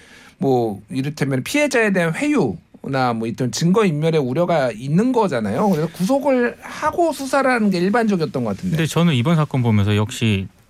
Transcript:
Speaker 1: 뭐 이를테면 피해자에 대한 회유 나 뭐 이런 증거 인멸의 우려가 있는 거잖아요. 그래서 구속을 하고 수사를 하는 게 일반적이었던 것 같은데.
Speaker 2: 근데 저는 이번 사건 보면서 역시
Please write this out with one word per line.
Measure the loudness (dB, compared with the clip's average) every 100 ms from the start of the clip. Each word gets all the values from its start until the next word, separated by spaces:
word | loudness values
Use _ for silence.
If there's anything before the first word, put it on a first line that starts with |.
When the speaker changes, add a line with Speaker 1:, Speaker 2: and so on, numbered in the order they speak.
| -14 -20 -18 -4
Speaker 1:
뭐 | 0 2 0 -4 -8
이를테면 | -6 -4 -4 -2 -2
피해자에 | -2 0 2 2 2
대한 | 0 0
회유 | -2 0 0 0 -4 -14 -16 -6
나 | -2 0
뭐 | -2 -4
이런 | -4 -4
증거 | 0 2 4
인멸의 | 2 2 0 0
우려가 | 0 0 0 0 0
있는 | -2 -2 2 2
거잖아요. | 2 2 0 -2 0 0
그래서 | 0 -2
구속을 | -2 0 0 2 0 0 -4
하고 | -14 -4 -2 0 0
수사를 | -2 -2 0 2
하는 | 2 2
게 | 2
일반적이었던 | 2 2 2 0 -2 -4
것 | -4
같은데. | -4 -2 -2
Speaker 2:
근데 | 0
저는 | 2 2
이번 | 2 2
사건 | 2 0 0
보면서 | 2 2 2 0
역시 | -2 -2 0 0 -4 _ _